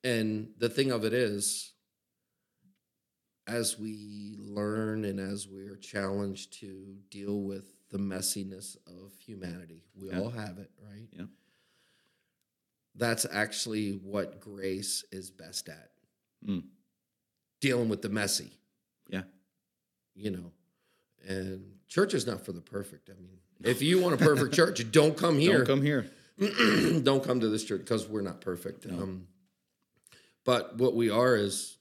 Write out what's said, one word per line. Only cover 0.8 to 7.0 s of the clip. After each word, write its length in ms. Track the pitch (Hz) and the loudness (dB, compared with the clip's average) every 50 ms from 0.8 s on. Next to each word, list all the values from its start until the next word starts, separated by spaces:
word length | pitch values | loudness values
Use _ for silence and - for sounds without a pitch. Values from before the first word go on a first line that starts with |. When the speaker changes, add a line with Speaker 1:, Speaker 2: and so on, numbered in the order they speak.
| 139 135 | 2 2
Speaker 1:
of 120 | 123 113 104 | 2 2 2
it 80 | 110 113 | 2 2
is, 580 | 127 123 107 101 101 101 - - - - - _ _ _ _ _ _ _ _ _ _ _ _ _ _ _ _ _ _ _ _ _ _ _ _ _ _ _ _ _ _ _ _ _ _ _ | 2 2 2 0 -2 -2 -2 -2 -4 -8 -12 _ _ _ _ _ _ _ _ _ _ _ _ _ _ _ _ _ _ _ _ _ _ _ _ _ _ _ _ _ _ _ _ _ _ _
as 300 | - 117 120 113 - - 107 | -4 -4 -2 -2 -2 -4 -4
we 560 | 107 110 107 104 104 104 104 104 101 101 107 104 | -8 -10 -10 -10 -14 -14 -14 -12 -12 -12 -14 -14
learn 640 | 104 104 101 104 104 104 107 110 110 107 107 110 107 | -14 -8 -4 -2 -2 0 0 0 0 -2 -2 -2 -2
and 140 | 101 98 98 | -2 -2 -4
as 280 | 95 98 101 101 98 | -4 -6 -6 -8 -10
we 140 | 98 98 95 98 | -12 -14 -16 -14
are 120 | 104 98 | -16 -16
challenged 840 | - - - - 104 98 95 98 101 101 98 95 98 - _ - - | -16 -18 -8 -6 -4 -2 -2 -2 -2 -2 -4 -6 -8 -12 _ -16 -16
to 340 | 117 98 95 95 95 98 98 98 | -16 -16 -16 -16 -16 -16 -18 -20